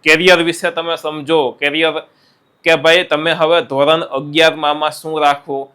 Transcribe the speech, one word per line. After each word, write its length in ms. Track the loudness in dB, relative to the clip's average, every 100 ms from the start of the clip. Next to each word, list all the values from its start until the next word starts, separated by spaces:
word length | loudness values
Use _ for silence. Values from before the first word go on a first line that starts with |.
કરિયર 340 | 2 2 4 4 2
વિશે 180 | -2 -4 -4
તમે 220 | -6 -6
સમજો, 360 | -6 -8 -2 0 0 -2
કરિયર 420 | -4 0 -2 -2 -12 _ _ _ _ _
કે 120 | 0 2
ભાઈ 320 | 4 2 2
તમે 180 | -2 -2 0
હવે 220 | 2 0 0
ધોરણ 320 | 0 2 2 0 -8
અગિયારમાં 720 | -4 2 2 2 -4 -2 -4 -6
શું 160 | -8 0
રાખવું 400 | 0 0 -4 -10 -10